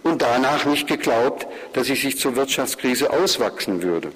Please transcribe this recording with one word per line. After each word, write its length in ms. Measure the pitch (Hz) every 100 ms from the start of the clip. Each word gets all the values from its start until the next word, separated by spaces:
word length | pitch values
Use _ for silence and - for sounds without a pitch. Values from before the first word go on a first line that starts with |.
und 180 | 165 156
danach 440 | 135 120 131 147 143
nicht 220 | 147 -
geglaubt, 600 | 156 - 117 127 - - - -
dass 160 | - 123
sie 80 | 135
sich 240 | 139 131
zur 160 | 143 123
Wirtschaftskrise 760 | 135 - 127 - 131 123 139
auswachsen 720 | - 190 - 110 - - 92
würde. 300 | 87 82 78